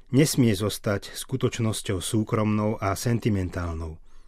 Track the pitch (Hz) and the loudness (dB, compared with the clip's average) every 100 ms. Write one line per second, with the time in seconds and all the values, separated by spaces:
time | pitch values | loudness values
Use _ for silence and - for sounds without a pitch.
0 | - 127 156 139 117 95 104 - 110 101 | 0 4 4 6 4 4 0 -2 -2 -2
1 | - - - 131 123 - 110 - - 92 | -4 -12 -8 -2 0 0 -2 -2 -4 -4
2 | - 110 107 110 107 107 107 110 98 95 | 0 0 0 0 2 2 0 0 -2 -2
3 | 120 117 120 98 90 92 85 82 82 78 | 0 0 2 0 -2 -4 -6 -6 -8 -12
4 | - - | -16 -20